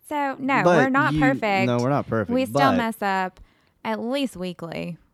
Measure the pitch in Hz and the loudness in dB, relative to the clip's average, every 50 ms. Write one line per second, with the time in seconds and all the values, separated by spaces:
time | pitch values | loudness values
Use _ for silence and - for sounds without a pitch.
0 | _ - 302 294 285 269 262 - 269 262 269 233 185 175 180 160 262 262 254 277 | _ -6 -6 -4 -4 -4 -4 -4 -2 0 0 4 4 6 6 6 4 4 2 2
1 | 302 294 294 311 - 262 269 254 - 208 196 190 190 - 120 120 120 131 143 131 | 2 2 2 2 2 2 2 0 0 0 0 2 2 2 2 0 2 2 0 0
2 | 101 - 117 113 104 - 240 254 262 233 226 277 277 269 254 247 233 226 226 - | 0 -2 -2 -2 -2 0 0 -2 -2 0 0 2 2 4 2 2 -2 -4 -4 -4
3 | 214 196 190 190 185 185 _ - - _ _ _ _ _ _ _ - 226 220 208 | -2 -2 0 -2 -2 -4 _ -14 -20 _ _ _ _ _ _ _ -6 -6 -6 -4
4 | 214 233 262 285 277 240 - 175 185 180 170 - 170 165 - 156 165 175 165 - | -4 -4 -2 -2 -4 -4 -6 -8 -8 -8 -8 -10 -12 -10 -8 -8 -8 -8 -10 -14
5 | _ _ | _ _